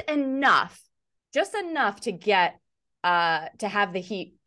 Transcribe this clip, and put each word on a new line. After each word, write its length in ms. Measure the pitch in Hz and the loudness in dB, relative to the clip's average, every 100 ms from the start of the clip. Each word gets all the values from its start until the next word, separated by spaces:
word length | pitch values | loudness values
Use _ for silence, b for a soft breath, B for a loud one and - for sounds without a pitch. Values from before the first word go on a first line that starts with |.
| - | -4
enough, 760 | 302 269 269 277 165 - - _ _ _ _ _ | -2 -2 0 4 4 2 -8 _ _ _ _ _
just 200 | 277 392 | -2 -2
enough 460 | 427 359 311 226 202 | -4 -4 -2 -2 -2
to 120 | - | -8
get, 460 | 175 208 196 175 - _ _ _ _ | -6 0 2 2 -2 _ _ _ _
uh, 460 | 180 175 170 160 156 - | 0 2 2 0 -4 -8
to 80 | 208 | -4
have 260 | 202 202 | 0 0
the 60 | 180 | -2
Heat 340 | 175 202 170 _ | -6 -8 -10 _